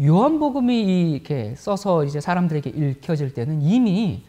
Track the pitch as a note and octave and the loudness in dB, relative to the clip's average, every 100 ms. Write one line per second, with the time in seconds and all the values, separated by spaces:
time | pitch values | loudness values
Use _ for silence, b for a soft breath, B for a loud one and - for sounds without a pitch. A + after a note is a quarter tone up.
0 | C#3+ F3 C#4 D#4 D4 C4+ B3 A#3 G3 F3+ | 4 4 4 2 0 0 0 2 2 2
1 | E3+ C#3 - C#3+ G#2+ C3+ - G3 G3 E3+ | 2 -2 -4 -6 -6 -8 -6 -4 0 0
2 | C#3+ D3 D#3+ F3+ F3 D3+ C3+ D3+ C#3+ C3 | 0 -2 -2 0 0 -2 -4 -2 -2 -4
3 | - D3+ C3+ B2 B2 D#3 D3 B3 A3+ F3+ | -4 -4 -4 -6 -4 -2 0 2 2 0
4 | G#3 F#2 | -2 -4